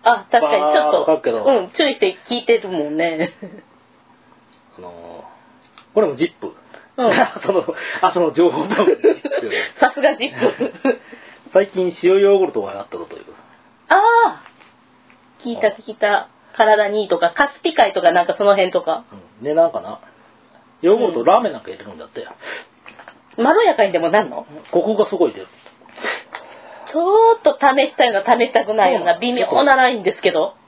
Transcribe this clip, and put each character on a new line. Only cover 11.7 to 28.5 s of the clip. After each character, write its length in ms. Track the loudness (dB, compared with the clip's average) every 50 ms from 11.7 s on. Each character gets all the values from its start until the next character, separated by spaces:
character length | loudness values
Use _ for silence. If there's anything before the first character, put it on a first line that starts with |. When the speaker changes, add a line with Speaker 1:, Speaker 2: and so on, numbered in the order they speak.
| -4 -4 -4 -4 -4 0 0
Speaker 2:
塩 160 | 2 4 4
ヨ 160 | 4 4 4
ー 40 | 2
グ 80 | 2
ル 40 | -2
ト 100 | -2 -6
が 100 | -8 -8 -12
流 60 | -14
行 40 | -14
っ 40 |
と 100 | _ -14
る 80 | -14 -14
と 100 | -14 -18
い 20 | -20
う。 60 | -20 -20 -20 -20 _ _ _ _ _ _ _ _ _ _
Speaker 1:
あ 60 | 2 2 4 4 4 4 2
あ。 140 | 2 -2 -6 -20 -20 _ _ -20 _ _ _ _ _ _ _ _ _ _ _ _ _ _ _ -10
聞 100 | -10 -6
い 40 |
た 100 | -2 -2 -2
聞 220 | -2 -4 -16 -18
い 40 | -6
た。 340 | _ -2 0 0 -2 -4 _ _ _ _ _ -2
体 340 | 0 2 4 4 2 2
に 140 | 0 -2 -4 -2
い 20 |
い 20 |
と 120 | -2 -2 0
か、 100 | 0 -2
カ 180 | 0 0 -2 -2
ス 120 | -2 -6
ピ 120 | -6 -4 0
海 200 | 2 0 0 0
と 80 | 2
か 100 | 2 2
な 120 | 2 2 0
ん 20 |
か 80 | -2 -2
そ 80 | 0 2
の 120 | 2 4
辺 160 | 2 2 0
と 100 | -2 -4
か。 220 | -4 -2 -6 -6 -8 _ -20 -20 -20 _ _ _
Speaker 2:
う 20 |
ん。 20 | -8
で、 100 | -2 2
な 140 | 2 2
ん 40 | 2
か 100 | 0 -6
な、 180 | -10 -10 -16 -16 -18 -20 _ _ _ _ _ _ _ _ _ _ _ _ _ _
ヨ 140 | 2 2 2
ー 20 |
グ 100 | 2 0
ル 60 | -2 -4
ト、 60 | 0
Speaker 1:
う 40 | 2
ん。 20 |
Speaker 2:
ラ 120 | 4 2 4
ー 20 |
メ 80 | 2 -2
ン 20 | -8
な 60 | -8
ん 20 |
か 80 | -14 -16
入 80 | -18
れ 60 | -16 -18
る 100 | -20 -18
ん 60 | -18
だ 60 | -20
っ 40 | -16
て。 160 | _ -16 -16 -16 -18 _ -16 -16 -16 -16 -16 _ _ _ _ -20 -20 -20 -20 -20 -20 _ _ _ -6
Speaker 1:
ま 160 | -2 0 2 2
ろ 80 | 4
や 140 | 2 2 2
か 100 | 2 0
に 60 | 0
で 80 | 0 -2
も 100 | -2 0
な 140 | 0 0 -2
ん 60 | -2
の？ 160 | -10 -14 -14 -14 -20 -20 -16 -4
Speaker 2:
コ 120 | -2 -2 -2
ク 120 | 0 -2
が 100 | -2 -2
す 80 | -2 0
ご 120 | -2 -2 -2
い 40 | -2
出 80 | -8
る。 60 | -20 -20 _ _ _ -20 _ _ _ -20 -18 -12 -10 -10 -10 -10 -14 _ -20 -20 -20 -20 -20 -20 -20 -20 -20 -20 -20
Speaker 1:
ち 80 | -8 -4
ょ 380 | -2 0 2 4 4 6 4 4
っ 20 | 4
と 180 | 2 0 0 4
試 40 | 2 2 4 2 0
し 80 | -2 0
た 100 | 0 0
よ 60 | 2
う 20 | 2 -2 2
な、 120 | 2 2 2
試 80 | 2
し 40 | 0